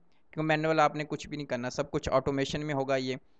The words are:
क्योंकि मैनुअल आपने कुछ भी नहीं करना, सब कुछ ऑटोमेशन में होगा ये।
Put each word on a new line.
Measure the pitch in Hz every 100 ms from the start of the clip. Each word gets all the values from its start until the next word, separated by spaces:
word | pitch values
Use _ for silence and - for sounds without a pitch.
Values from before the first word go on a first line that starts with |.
| - - -
क्योंकि | -
मैनुअल | 156 156 156 160
आपने | 151 151
कुछ | 147 147 -
भी | 147
नहीं | 143
करना, | 123 123
सब | - 147
कुछ | 156 -
ऑटोमेशन | 131 131 139 139 151
में | 151
होगा | 139 135 135
ये। | 131 131 - -